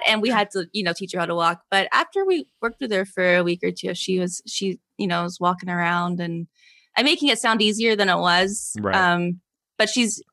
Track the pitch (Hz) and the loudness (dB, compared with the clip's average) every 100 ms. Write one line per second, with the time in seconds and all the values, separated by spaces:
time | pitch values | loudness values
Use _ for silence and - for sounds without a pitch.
0 | - 220 220 226 202 196 170 214 180 170 | 2 0 2 2 0 -2 -4 -4 -2 -4
1 | 190 180 170 170 170 175 _ 196 - - | -6 -4 -2 0 0 -2 _ 0 2 0
2 | 320 392 381 349 269 _ 233 - 254 196 | 0 0 0 0 -4 _ -8 -6 -2 -2
3 | 196 - 180 180 175 175 180 180 185 180 | -2 0 2 4 2 -2 -4 -4 -6 -6
4 | - 185 180 180 - - 196 - _ - | -2 -2 -2 -6 -10 -6 -4 -6 _ -6
5 | 196 175 175 - 175 180 180 175 170 175 | -2 -2 -4 -2 -2 -2 -4 -2 -2 -2
6 | 175 175 170 170 170 _ _ _ _ - | -2 -4 -6 -8 -10 _ _ _ _ 0
7 | 262 359 285 226 233 220 214 214 226 214 | 2 2 2 2 2 2 2 2 2 2
8 | 190 175 175 175 190 214 - 214 202 190 | 2 2 4 2 2 -2 -8 -4 0 2
9 | 180 175 175 180 _ _ _ - 214 247 | 4 2 0 -6 _ _ _ -2 0 2
10 | 226 - - | 0 -2 -10